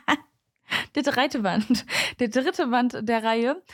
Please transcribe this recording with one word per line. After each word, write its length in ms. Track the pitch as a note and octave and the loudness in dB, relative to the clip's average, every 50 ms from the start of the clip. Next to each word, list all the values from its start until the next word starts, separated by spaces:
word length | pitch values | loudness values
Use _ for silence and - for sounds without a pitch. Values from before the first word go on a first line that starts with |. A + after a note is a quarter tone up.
| - - D4+ - - _ _ _ _ _ _ _ _ - - - - - - | 0 0 0 0 -2 _ _ _ _ _ _ _ _ -6 -4 -4 -4 -4 -2
der 80 | D4 C4 | 0 0
dritte 360 | C#4 - B3 C#4 C#4+ - B3 | 0 2 2 0 0 0 -2
Band, 460 | G3+ F3+ F3 G#3+ G#3 - A#3+ - - - - - - - - - | 0 0 0 0 2 2 0 0 0 -4 -4 -4 -4 -4 -2 -2
der 100 | B3 G#3+ | -2 0
dritte 380 | - B3+ C4 F4+ - - D#4 | 0 0 0 0 -2 -2 0
Band 300 | A#3+ B3 A#3+ B3 A#3+ - - | 2 2 2 2 0 -2 -4
der 220 | G#3+ A3+ A#3 A3+ A3 | -2 -2 0 0 2
Reihe. 380 | A3+ A3+ A#3 A#3 B3+ D4 F#4 - - | 0 0 2 2 0 -2 -4 -8 -18